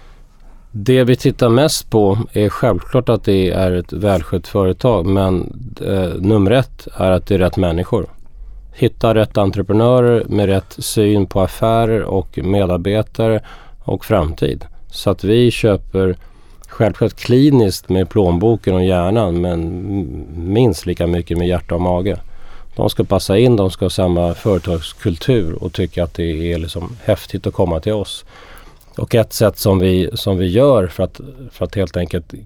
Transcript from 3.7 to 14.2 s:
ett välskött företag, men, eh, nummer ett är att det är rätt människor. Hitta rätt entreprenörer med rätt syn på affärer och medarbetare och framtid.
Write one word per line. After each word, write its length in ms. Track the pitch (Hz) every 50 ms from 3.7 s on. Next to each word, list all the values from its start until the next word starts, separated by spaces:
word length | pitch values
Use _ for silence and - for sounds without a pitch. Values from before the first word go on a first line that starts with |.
ett 220 | 90 90 87 - -
välskött 540 | 82 101 104 98 90 82 - - 90 - -
företag, 580 | - 104 95 92 90 - - 127 113 92 85
men, 480 | 95 98 98 95 95 92 90 - - - - - - - -
eh, 280 | - 87 98 95 92 87 - -
nummer 320 | 90 98 110 104 98 98
ett 360 | 117 135 127 - - - - - -
är 160 | - 98 95
att 160 | 92 87 - -
det 80 | 101
är 40 | 90
rätt 180 | 92 87 - -
människor. 480 | 95 87 80 85 90 - - 104 87 - - - - - - - - - - - - - -
Hitta 420 | - 135 113 - - - 113 110
rätt 220 | 110 107 - - 110
entreprenörer 840 | 101 98 87 101 95 98 101 107 113 120 127 127 120 120 120 110 - -
med 180 | - 104 104
rätt 300 | 98 98 95 - - - -
syn 480 | - - - 113 104 104 107 101 95
på 160 | - - 101
affärer 600 | 95 90 - - - 113 113 113 117 110 113 104
och 380 | - - 95 95 87 - - - 71
medarbetare 1000 | 90 98 101 98 87 90 87 87 101 101 110 104 - - - 113 113 110 107 - - - - - - - - -
och 220 | - - - -
framtid. 600 | - 110 98